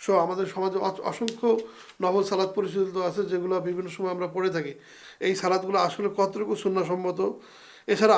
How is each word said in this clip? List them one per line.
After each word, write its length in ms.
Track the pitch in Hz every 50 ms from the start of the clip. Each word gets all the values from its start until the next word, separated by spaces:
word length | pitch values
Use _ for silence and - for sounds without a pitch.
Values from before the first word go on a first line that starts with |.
| -
সহ 120 | - 196 175 170
আমাদের 200 | 180 180 190 190 185 -
সমাজে 240 | 190 185 190 185 190 185
অ-, 160 | 190 190 - - 180
অসংখ্য 380 | 170 - 240 226 - - 240 233 226 226 - - - - - - - -
নফল 220 | 185 180 190 202 196 -
সালাত 180 | 202 190 190 190 -
পরিচালিত 400 | 208 196 175 165 196 190 190 180 190 180 175
আছে, 120 | - 202 196 170
যেগুলো 220 | 180 180 175 185 185 180 170
বিভিন্ন 220 | 180 180 180 185 175 -
সময় 160 | - 190 185 180
আমরা 120 | 180 180 165 160
পড়ে 140 | 185 185 185 180
থাকি। 180 | 165 147 139 139 - - - - - - - - - -
এই 60 | 185 190 190
সালাতগুলো 360 | 190 180 185 185 185 190 196 185 175
আসলে 200 | 170 - - 202 196 202
কতটুকু 360 | 202 196 196 - 208 214 214 208 202 -
সুন্নাহসম্মত? 560 | 196 190 185 170 160 185 185 180 180 175 180 190 208 - - - - - - - - - - -
এছাড়া 280 | - - - 220 220 202